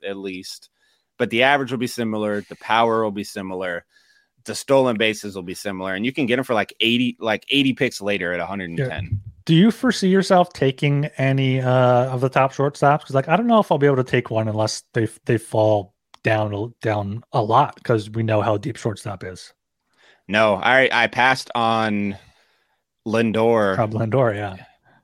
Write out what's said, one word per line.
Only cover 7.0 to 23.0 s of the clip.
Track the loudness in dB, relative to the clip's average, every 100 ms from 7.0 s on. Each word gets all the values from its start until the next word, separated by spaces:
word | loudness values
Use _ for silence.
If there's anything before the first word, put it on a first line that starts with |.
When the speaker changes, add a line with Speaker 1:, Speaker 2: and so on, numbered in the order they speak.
| -2 -4
Speaker 1:
like, | -4 -4 -2
eighty | 0 0
picks | 0 -2 -2
later | -4 -4 -4
at | -4
a | -6
hundred | -8 -8
and | -6
ten. | -6 -8
Speaker 2:
Yeah. | -8 -8 -10 -10
Do | 2
you | 4 4
foresee | 4 -2 0 2
yourself | 2 4 4 2
taking | 0 -2 0 0 0 -2 -2
any, | 0 2 0 0
uh, | 2 4 4 4 2
of | 0
the | 0
top | 2 0
shortstops? | 0 -4 2 2 2
'Cause, | 0
like, | -4 0
I | 0
don't | 4
know | 2
if | 4
I'll | 2
be | 4
able | 2
to |
take | 0 -2 0
one | -2 -2
unless | -2 -2 -4 -6
they, | -4 -4 -4 -2
they | -2
fall | 0 2 4 2 -2 _ _ _
down, | -2 0 -2 -6 -8 -6
down | -4 -4 -4 -10 -6
a | -2
lot, | 2 2 2 -2
'cause | -2 -2 -2
we | -6
know | -2 0
how | 0 -2
deep | -4 -8
shortstop | -8 -6 -10 -12
is. | -12 -14 -18 _ _ _ _ _ _ _ -2
Speaker 1:
No, | 2 4
I, | 4 4 4 4
I | 2 2
passed | 2 2 2 -2
on | -2 0 0 0 -2 -4 -6 _ _ _ _ _ _ _ _